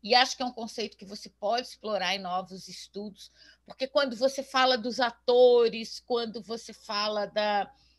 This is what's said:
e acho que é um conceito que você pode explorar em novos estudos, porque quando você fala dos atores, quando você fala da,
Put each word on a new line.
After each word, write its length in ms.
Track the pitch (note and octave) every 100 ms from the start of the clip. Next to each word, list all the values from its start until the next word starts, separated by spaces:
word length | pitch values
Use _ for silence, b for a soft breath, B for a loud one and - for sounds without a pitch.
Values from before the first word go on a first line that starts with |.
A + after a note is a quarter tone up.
e 140 | G3+ B3
acho 200 | C4 -
que 60 |
é 40 | B3+
um 60 |
conceito 460 | A3 A3+ - G#3+ -
que 80 | G3
você 240 | G#3 G3
pode 380 | - G#3 A#3+ B3+
explorar 480 | - G#3+ G3 F3+ G3
em 40 |
novos 480 | F3+ F#3 F#3 F#3+ F#3
estudos, 640 | F3+ - G3+ G#3 G3+ - b b b -
porque 180 | - C4
quando 300 | D4 C#4 A3
você 260 | C4 C4+
fala 360 | - C4 C4 B3+
dos 220 | A#3+ A3+
atores, 1000 | A#3+ - - B3 B3 A#3+ A3+ A3+ A3 - -
quando 340 | A#3+ A3+ A3
você 320 | F#3+ A3+ -
fala 540 | - - G#3 G#3+ G#3+ G3+
da, 420 | G#3+ G#3 G#3 F#3+ _ b